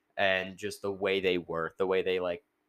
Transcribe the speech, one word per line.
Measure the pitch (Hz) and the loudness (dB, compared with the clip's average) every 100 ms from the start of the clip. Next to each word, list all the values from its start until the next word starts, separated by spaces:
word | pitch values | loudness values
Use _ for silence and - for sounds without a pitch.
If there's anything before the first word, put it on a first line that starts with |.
| _ - | _ 0
and | 98 95 95 92 | 2 2 -2 -6
just | 104 - | -10 -6
the | 101 | -6
way | 98 98 98 | -2 0 2
they | 92 90 | 2 2
were, | 82 82 80 - | 0 -4 -4 -2
the | 95 | 0
way | 95 | 2
they, | 90 92 | 2 0
like, | 90 87 - _ | 0 -4 -10 _